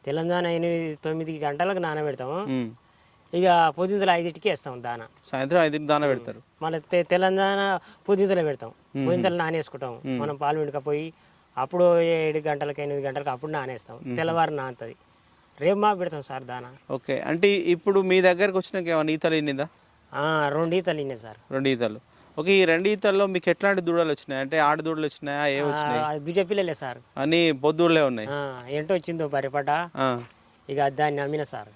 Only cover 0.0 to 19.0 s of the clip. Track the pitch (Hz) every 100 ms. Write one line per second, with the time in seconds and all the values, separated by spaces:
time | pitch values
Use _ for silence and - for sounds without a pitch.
0 | - 151 165 175 170 170 170 170 165 151
1 | 160 160 160 156 147 143 180 190 165 151
2 | 151 127 127 165 196 131 117 117 _ _
3 | _ _ _ 175 185 170 160 147 185 202
4 | 190 170 170 160 208 151 143 123 120 117
5 | 113 _ - 131 135 175 156 151 147 147
6 | 147 131 117 117 _ _ 156 160 - 180
7 | 170 180 190 190 196 196 196 185 - -
8 | - 196 196 180 156 135 113 - _ 139
9 | 135 180 180 175 160 165 147 139 131 117
10 | 135 127 147 139 147 156 147 143 139 147
11 | 160 - _ _ _ - 135 175 175 170
12 | 165 165 156 151 151 143 147 143 143 143
13 | 139 135 143 127 156 156 131 120 - 117
14 | 131 123 160 165 160 151 131 123 117 117
15 | _ _ _ _ _ - 151 202 208 196
16 | 180 156 139 131 123 123 123 135 - 135
17 | - 131 - 165 202 202 170 175 208 196
18 | 190 185 185 175 196 185 - 190 170 160